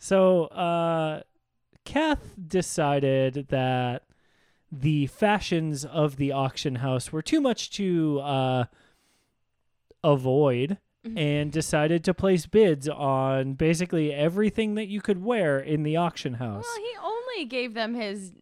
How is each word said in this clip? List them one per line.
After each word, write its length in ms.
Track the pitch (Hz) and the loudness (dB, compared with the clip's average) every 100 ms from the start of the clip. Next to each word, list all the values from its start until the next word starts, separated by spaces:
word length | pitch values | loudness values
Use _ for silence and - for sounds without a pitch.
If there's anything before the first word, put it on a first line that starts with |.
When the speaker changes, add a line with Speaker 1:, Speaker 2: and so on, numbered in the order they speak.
Speaker 1:
So, 440 | - 190 185 180 156 | 0 4 6 4 2
uh, 760 | - 170 170 170 165 156 156 - _ _ _ _ _ | -2 -2 0 0 0 -2 -6 -12 _ _ _ _ _
Kath 500 | - 285 311 277 - - 160 | -4 0 0 0 -4 -16 -2
decided 1000 | 185 - - 147 143 139 135 131 139 139 | -2 0 0 2 2 2 2 2 -2 -2
that 560 | 131 127 127 123 127 - _ _ _ _ _ _ | 0 0 0 -2 -4 -12 _ _ _ _ _ _
the 360 | 143 151 151 139 | -2 0 2 0
fashions 800 | - 214 208 - 170 156 143 | 0 2 2 0 -2 -2 -6
of 320 | 151 156 151 135 | -4 0 0 0
the 120 | 139 | -2
auction 460 | 139 135 - 151 123 | 0 -2 -2 -4 -2
house 340 | 131 127 - | 0 -2 -2
were 120 | 156 | -6
too 180 | - 311 | 0 2
much 300 | 269 214 - | 2 0 -6
to, 480 | - 190 170 156 139 | -4 0 2 2 0
uh, 440 | 143 135 131 127 120 _ _ _ _ _ _ _ _ _ _ _ _ _ | 0 0 2 0 -2 _ _ _ _ _ _ _ _ _ _ _ _ _
avoid 720 | 160 139 131 135 143 123 143 196 _ _ 226 | 2 2 2 4 4 2 -2 -4 _ _ -10
Speaker 2:
Mm-hmm. 100 | 220 | -2
Speaker 1:
and 360 | 147 147 147 | 0 0 -2
decided 500 | 156 - 156 156 170 | -4 0 0 2 2
to 100 | 185 | 0
place 320 | 175 196 180 - | 0 2 2 4
bids 420 | 220 202 143 143 | 4 6 4 -2
on 680 | 147 139 131 135 135 135 | -2 0 2 2 0 -2
basically 580 | 131 160 165 180 170 147 | 0 0 2 0 0 0
everything 640 | 143 160 190 214 - 214 | 0 0 2 0 0 -2
that 140 | 208 202 | -4 -4
you 120 | 202 | -4
could 220 | - 185 | -2 -2
wear 340 | 208 233 160 135 | 0 0 2 0
in 240 | 139 156 | 0 -2
the 120 | 151 160 | 0 0
auction 380 | 175 - 139 | 0 -2 -8
house. 300 | 120 120 101 466 | -6 -6 -6 -8
Speaker 2:
Well, 180 | 453 | -8
he 80 | 466 415 | -8 -8
only 440 | 381 453 508 453 247 | -8 -6 -8 -8 -6
gave 280 | 254 254 | -6 -6
them 200 | 220 220 | -6 -6
his, 380 | 240 208 202 185 - | -4 -6 -8 -12 -18